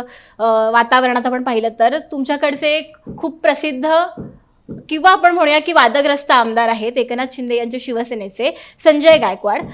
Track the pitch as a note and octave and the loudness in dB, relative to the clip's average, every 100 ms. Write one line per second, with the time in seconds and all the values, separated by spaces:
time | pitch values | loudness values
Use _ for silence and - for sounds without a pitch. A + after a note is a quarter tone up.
0 | B3 - - - A3+ A3 A3 A#3 A#3 B3+ | -4 -16 -18 -4 0 2 2 2 4 2
1 | B3+ B3 B3 B3+ B3+ A3+ A3+ A3+ A3+ D4 | 2 0 -2 -4 -2 -2 -2 0 0 0
2 | D4+ D4 C4+ C#4+ D4 C#4+ D4+ D4+ D#4 - | -6 -8 -4 -2 -2 -2 -2 -2 -4 -16
3 | - - E4 E4 E4 C#4+ D4+ B3+ D4+ D#4+ | -18 -10 -8 -2 -2 0 -2 -4 0 0
4 | F4 E4+ - - _ _ - - - D#4 | 0 -6 -16 -18 _ _ -18 -18 -8 0
5 | F4+ G4 F4 F4 D4+ D4+ D4+ D#4+ B3 C#4 | 4 4 4 2 2 2 2 2 2 2
6 | C#4+ C#4+ C#4+ C4 A#3 A3+ A3+ A3+ G#3+ A#3+ | 0 0 2 2 2 0 0 -2 -4 -4
7 | A#3+ B3 B3+ C4 B3 A#3+ A#3+ B3 B3 A#3 | -4 -4 -8 -8 -6 -4 -4 -8 -8 -6
8 | A#3+ A3+ G3 - B3+ - - - E4 D4 | -6 -8 -10 -6 -6 -6 -16 -2 0 2
9 | D#4 D#4+ A3 F#3+ G#3 G#3 - | 4 4 2 -4 -4 -4 -6